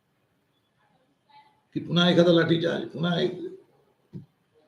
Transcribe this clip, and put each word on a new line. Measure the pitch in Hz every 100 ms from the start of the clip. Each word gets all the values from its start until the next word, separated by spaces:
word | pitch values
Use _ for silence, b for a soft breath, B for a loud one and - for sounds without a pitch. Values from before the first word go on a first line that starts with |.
| _ _ _ _ _ _ _ _ _ _ _ _ _ _ _ _ _
की | -
पुन्हा | - 170 180
एखादा | 175 175
लाठीचार्ज, | 165 165 165 165 - -
पुन्हा | - 175 165
एक | - - 349 - _ _ _ _ _ - - _ _ _